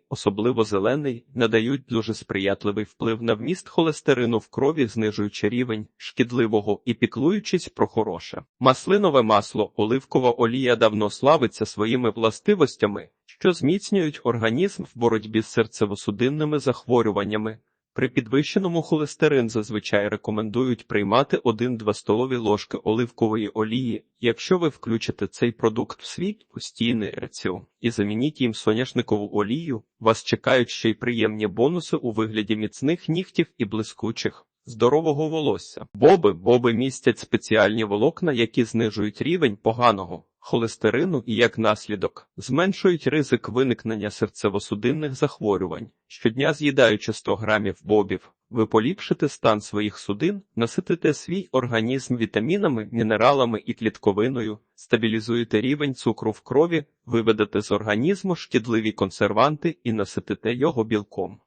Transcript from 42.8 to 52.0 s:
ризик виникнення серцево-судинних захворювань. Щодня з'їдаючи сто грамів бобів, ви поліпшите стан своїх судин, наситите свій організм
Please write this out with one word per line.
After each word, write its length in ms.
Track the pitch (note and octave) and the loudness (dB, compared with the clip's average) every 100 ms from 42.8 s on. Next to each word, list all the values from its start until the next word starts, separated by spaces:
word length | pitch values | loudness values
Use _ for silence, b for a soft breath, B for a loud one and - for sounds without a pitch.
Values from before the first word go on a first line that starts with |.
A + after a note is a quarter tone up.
| F#3+ E3+ - | 2 2 0
ризик 420 | D3+ C3+ A#2+ - | 0 0 -2 0
виникнення 600 | A2+ C3+ A2+ A2 G#2+ G#2 | 0 0 0 -4 -4 -6
серцево-судинних 1040 | - G#2 - G#2 G2 - G#2 A#2+ D3+ D3+ | -4 -4 -2 -2 -2 -4 -2 -2 -2 -6
захворювань. 760 | C3 D3 - G#2+ F#2 F2+ D#2 A2 _ _ | -2 -4 -2 -2 0 -2 -8 -12 _ _
Щодня 460 | - A#2+ A#2 C#3+ | -2 -2 0 -2
з'їдаючи 600 | D3 D3 C#3 A#2 G#2+ - | 0 0 4 4 4 -2
сто 240 | G#2+ - G2+ | -4 -4 -2
грамів 420 | G#2+ G#2+ F#2+ F2+ | 0 0 0 -4
бобів, 500 | - G#2 F#2 F#2 - _ _ | 2 2 2 -4 -8 _ _
ви 160 | B2 A2 | -2 2
поліпшите 600 | A2+ A#2+ G3 - F3 D3 | 2 0 -2 -4 -2 -2
стан 320 | - B2 G#2+ | 0 0 0
своїх 380 | - G#2 G#2+ - | -2 -4 -4 -4
судин, 440 | - G2+ E3+ G3+ - - | -8 -2 -2 -2 -8 -4
наситите 580 | A#2 - - E3 D#3+ | -4 -2 -4 0 0
свій 340 | C#3+ - F#3 F3+ | -2 -4 -8 -2
організм 640 | C3 B2 A2+ A2+ C3+ | -2 0 -2 -2 -4